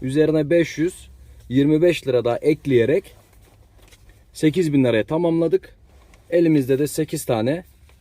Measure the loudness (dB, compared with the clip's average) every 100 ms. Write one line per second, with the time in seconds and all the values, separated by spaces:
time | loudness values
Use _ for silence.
0 | -4 0 0 0 0 0 0 -4 -6 -6
1 | -20 -20 -20 -20 -4 0 2 2 2 0
2 | -2 -2 0 0 0 -2 0 2 2 0
3 | -4 -18 _ -20 -20 _ _ _ -20 -20
4 | -20 _ _ -2 0 0 0 2 2 0
5 | -2 -2 -2 -2 0 -2 -6 -20 _ -20
6 | _ -20 _ 0 2 2 2 0 -2 -4
7 | -6 -6 -4 -2 -2 -4 -8 _ -20 _